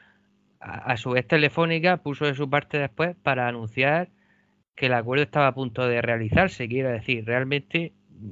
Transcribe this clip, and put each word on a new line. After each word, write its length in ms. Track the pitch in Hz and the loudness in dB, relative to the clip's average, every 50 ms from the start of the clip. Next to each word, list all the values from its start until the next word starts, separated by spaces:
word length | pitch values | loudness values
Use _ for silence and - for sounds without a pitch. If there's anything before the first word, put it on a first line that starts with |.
| - _ _ _ _ _ _ _ _ _ _ _ | -20 _ _ _ _ _ _ _ _ _ _ _
A, 340 | - - 90 107 - - 127 | -16 -14 -14 -6 -2 -2 -2
a 40 | |
su 140 | 110 - 131 | -2 -2 -2
vez, 160 | 123 127 120 | 0 -2 0
Telefónica 760 | - 170 151 147 139 - 165 170 165 165 165 165 180 180 170 - | 2 2 4 4 2 2 2 0 2 2 2 2 2 2 2 0
puso 220 | 147 139 - 151 | -6 -4 -2 -2
de 100 | 147 135 | -2 0
su 140 | 135 147 131 | -2 -2 0
parte 280 | 139 143 - - - | 0 0 0 -2 -2
después 380 | 147 139 135 - - 160 175 175 - | -4 -4 -2 -2 -2 -2 -2 -4 -4
para 260 | - 147 135 127 123 | -2 0 0 0 0
anunciar 640 | 120 120 117 113 110 113 131 131 143 151 170 180 - _ _ _ _ _ _ _ _ _ _ _ _ _ | -2 -2 -4 -8 -6 -2 0 2 2 2 2 0 -4 _ _ _ _ _ _ _ _ _ _ _ _ _
que 120 | - 135 | -2 0
el 60 | 127 127 | 2 2
acuerdo 300 | 120 110 120 127 143 147 | 0 0 0 0 0 0
estaba 240 | - - 151 143 | 2 2 2 2
a 80 | 135 131 | 2 2
punto 320 | 135 135 120 110 131 127 | 0 -4 -6 -4 -2 0
de 140 | 123 120 120 | 0 0 0
realizarse. 640 | 117 117 117 117 113 110 - 165 190 185 - - 123 | 0 0 0 -2 0 2 2 2 2 2 0 -4 -6
Quiero 220 | 110 120 135 131 127 | -4 -2 -2 -2 -2
decir, 360 | 120 110 - - 127 113 110 | -2 -4 -2 -4 -4 -2 -2
realmente, 680 | 113 120 127 131 135 143 143 - - - 170 170 156 - _ _ _ - - 107 101 | -2 0 0 0 0 -2 -4 -2 -2 -4 -4 -4 -6 -10 _ _ _ -20 -16 -16 -14